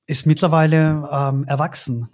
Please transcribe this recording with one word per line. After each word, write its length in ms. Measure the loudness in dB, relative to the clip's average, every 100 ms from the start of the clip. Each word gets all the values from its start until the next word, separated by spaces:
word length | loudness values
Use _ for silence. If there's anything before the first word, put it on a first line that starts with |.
| -4
ist 200 | 0 2
mittlerweile, 840 | 2 2 4 4 4 2 0 -4
ähm, 320 | -4 -2 -2
erwachsen. 640 | -2 -4 -4 -4 -6 -6 -8